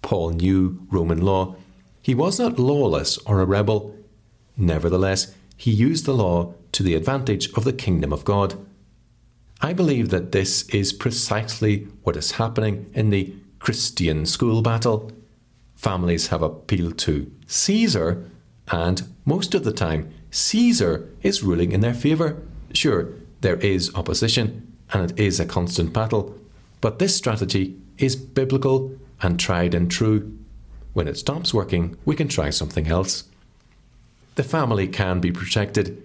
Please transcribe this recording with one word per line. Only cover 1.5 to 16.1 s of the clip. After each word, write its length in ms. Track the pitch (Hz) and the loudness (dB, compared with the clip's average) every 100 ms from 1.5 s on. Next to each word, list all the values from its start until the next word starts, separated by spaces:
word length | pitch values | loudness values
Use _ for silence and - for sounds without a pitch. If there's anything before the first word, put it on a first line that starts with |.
| - - - _ _ | -6 -20 -20 _ _
He 120 | - | -2
was 240 | 123 170 214 | 0 0 2
not 180 | 233 127 | 0 2
lawless 580 | 123 147 120 73 78 - | 2 2 2 2 0 -4
or 220 | - 101 | 0 2
a 60 | 92 | 4
rebel. 480 | 98 104 107 - - - _ _ _ _ - | 2 2 0 -4 -18 -20 _ _ _ _ 0
Nevertheless, 760 | 90 78 82 90 95 95 - - - - | 2 2 2 2 2 0 -4 -10 -20 -4
he 140 | 120 | 0
used 360 | 107 127 160 - | 4 4 2 0
the 80 | |
law 400 | 127 95 87 85 - - | 2 2 2 0 -8 -8
to 100 | - | -2
the 120 | 92 | 2
advantage 580 | 80 80 139 127 98 - | 2 0 0 0 -2 -2
of 120 | - | 0
the 80 | 120 | 0
kingdom 400 | 135 - 87 71 | -2 0 0 0
of 120 | 73 | -2
God. 320 | - 101 98 - - - - _ _ _ _ _ _ - | 0 2 0 -4 -16 -20 -20 _ _ _ _ _ _ -6
I 120 | 147 | -4
believe 360 | 180 175 127 104 | 2 2 2 2
that 240 | 95 87 | 0 0
this 360 | 101 95 - - | 0 0 -2 0
is 220 | 104 98 | -2 -2
precisely 920 | - 120 113 - 104 110 - 110 104 - - | -2 -4 -2 -2 -2 -4 0 0 0 -2 -6
what 140 | - 82 | -4 -2
is 160 | - | -4
happening 540 | - 113 117 110 98 - | -2 -2 0 0 -2 -6
in 180 | - 107 | 0 2
the 240 | 101 95 - - - | 2 0 -8 -20 -6
Christian 680 | - 110 - - 85 78 78 | -4 -2 -2 0 0 2 0
school 360 | - 120 113 | 0 2 4
battle. 500 | 113 113 117 107 - - - _ _ _ - - | 2 2 2 0 -4 -18 -20 _ _ _ -20 -6
Families 520 | 113 92 87 | -2 0 2